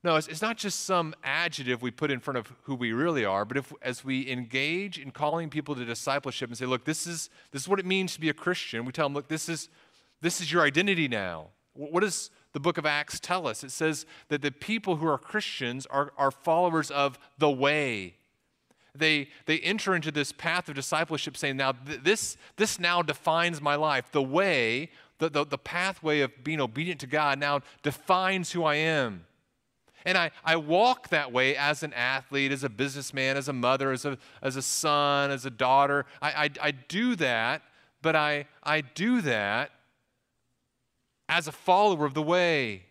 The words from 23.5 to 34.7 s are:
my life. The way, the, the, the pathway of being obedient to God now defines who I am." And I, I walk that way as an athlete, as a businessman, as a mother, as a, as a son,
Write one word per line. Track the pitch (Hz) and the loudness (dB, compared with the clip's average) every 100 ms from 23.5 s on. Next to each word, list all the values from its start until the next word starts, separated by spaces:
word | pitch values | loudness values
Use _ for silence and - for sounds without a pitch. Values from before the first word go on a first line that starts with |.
| 160 | 0
my | 147 147 | 0 2
life. | 156 135 - | 2 0 0
The | 147 | 0
way, | 131 151 196 147 117 120 165 - - _ | 2 2 4 2 2 0 -6 -16 -20 _
the, | 160 | 0
the, | 143 | 0
the | 147 139 | -2 -4
pathway | - 175 190 185 160 151 | -6 -2 -2 -2 0 2
of | 131 - | 0 -2
being | 131 156 | -6 -2
obedient | 131 113 170 156 | -2 -2 -6 -6
to | 131 | -4
God | 151 147 139 | 0 2 0
now | 143 143 - - | 0 -2 -4 -6
defines | 147 143 - 185 185 190 170 | -6 -6 2 2 2 0 -2
who | 175 | 0
I | 156 147 | 2 2
am." | 160 156 123 92 85 _ _ _ _ _ _ _ 175 | 2 2 0 -4 -18 _ _ _ _ _ _ _ 0
And | 185 | 0
I, | 165 - 160 | 0 -2 0
I | 165 | 0
walk | 151 175 240 247 - | 4 4 4 2 0
that | 160 139 | 0 2
way | 123 131 135 | 2 2 2
as | 143 151 | 0 0
an | 151 | -4
athlete, | 120 123 131 127 139 139 | -2 0 0 -2 -2 0
as | 139 | 0
a | 135 | -4
businessman, | 101 143 139 131 139 131 139 | -2 -4 -4 -8 -2 0 -2
as | 135 | -4
a | |
mother, | 131 123 131 135 | 0 2 2 0
as | 131 147 | -2 -4
a, | 131 - - | -8 -14 -8
as | 135 131 | -6 -4
a | |
son, | 127 | -4